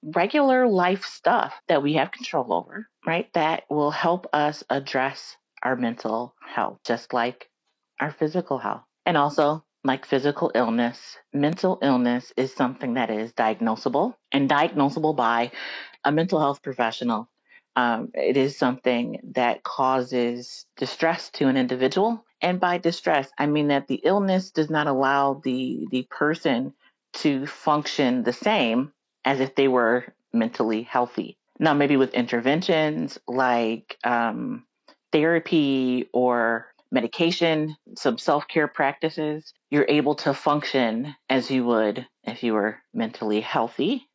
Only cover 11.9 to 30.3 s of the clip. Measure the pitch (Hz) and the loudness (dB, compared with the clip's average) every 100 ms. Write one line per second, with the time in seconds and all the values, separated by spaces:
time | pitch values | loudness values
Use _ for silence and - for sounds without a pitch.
11.9 | 127 120 123 - - 131 - 127 131 131 | 2 2 0 -2 -4 -4 -2 -2 -2 -4
12.9 | 123 113 107 113 - 110 107 113 110 135 | -2 -2 -2 -4 0 0 2 0 0 0
13.9 | 135 226 - _ 139 139 147 160 107 139 | 0 0 -4 _ 0 2 2 2 2 0
14.9 | 151 156 143 117 117 120 - - - - | 2 0 2 2 2 -2 -6 -14 -14 -16
15.9 | - 143 151 185 170 143 139 147 127 113 | -4 0 0 2 2 0 -2 -6 -2 -2
16.9 | - 123 110 120 _ _ - _ 127 120 | -2 -2 -2 -6 _ _ -20 _ 0 0
17.9 | 113 - - 78 135 135 143 127 127 127 | 0 -4 -2 0 2 0 0 -2 0 -2
18.9 | 120 120 - - 127 120 - - - 131 | 0 -2 -8 -6 0 0 0 -4 0 2
19.9 | 131 127 127 120 120 123 - - - 131 | 0 0 0 0 -2 -10 -18 -20 -8 -6
20.9 | - 160 165 - - 135 131 123 127 131 | 0 -2 -2 -8 0 2 2 0 0 0
21.9 | 185 220 226 - _ 175 180 180 175 170 | 2 0 -2 -10 _ -2 0 0 0 -2
22.9 | 170 - 151 139 - 147 151 147 139 139 | -2 0 0 0 -2 0 2 2 0 -2
23.9 | 131 160 202 196 185 185 - 156 156 143 | -2 2 2 2 0 0 -4 -2 0 0
24.9 | 131 135 139 139 139 135 127 127 - - | 2 2 2 2 0 -4 -4 -4 -6 -4
25.9 | 127 123 - 147 165 156 120 139 - _ | -4 -4 -2 -2 0 0 0 -2 -10 _
26.9 | _ _ - 151 135 139 - - 151 147 | _ _ -2 0 0 -4 -4 0 0 0
27.9 | - 127 127 117 120 208 214 117 117 147 | 0 0 2 -2 -2 0 2 2 0 -2
28.9 | _ _ _ 135 135 131 - 135 127 113 | _ _ _ -2 -2 0 2 4 4 4
29.9 | 123 - - _ | 2 -2 -14 _